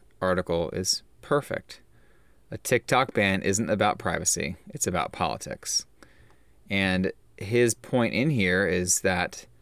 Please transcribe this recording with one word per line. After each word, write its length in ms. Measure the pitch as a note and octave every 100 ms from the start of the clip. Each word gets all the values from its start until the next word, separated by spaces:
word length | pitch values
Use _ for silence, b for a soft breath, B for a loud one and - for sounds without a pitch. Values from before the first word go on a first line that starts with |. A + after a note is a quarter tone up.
| - -
article 480 | F#2 F2+ F2+ E2+ E2+
is 320 | - F#2+ - - -
perfect. 600 | - C#3+ - - - - - - - - - - -
A 80 | G#2+
TikTok 560 | - B2 - B2+ C3
ban 280 | - G2+ F#2+
isn't 280 | - G2 F2+
about 280 | G2+ G#2 -
privacy, 580 | F#2 E2 E2+ - D2 F2 -
it's 180 | D3 -
about 240 | F2 -
politics. 720 | - E2 - - - - - - - b b b b b b -
And 420 | G2 F#2+ F#2 F#2 - - -
his 380 | G2+ A#2+ A#2+
point 400 | - - B2+ A#2
in 160 | G2+ C#3+
here 360 | C3+ F#2 F2+ F#2+
is 360 | F2 F2+ -
that 440 | F#2+ F2+ F2+ - - -